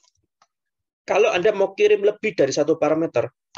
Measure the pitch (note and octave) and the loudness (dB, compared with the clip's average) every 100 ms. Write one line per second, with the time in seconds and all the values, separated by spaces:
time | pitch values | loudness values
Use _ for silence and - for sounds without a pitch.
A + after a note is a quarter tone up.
0 | _ _ _ _ _ _ _ _ _ _ | _ _ _ _ _ _ _ _ _ _
1 | - G3+ G#3+ F3+ F3+ G3 F#3+ - G#3 G#3 | -4 0 2 2 0 0 -2 0 0 2
2 | G3+ G#3+ G#3+ - C#3+ - D3 D#3 D3 D#3 | 0 -2 -6 -2 -2 0 -2 0 0 -2
3 | D#3+ A#2+ - _ _ | -2 -4 -6 _ _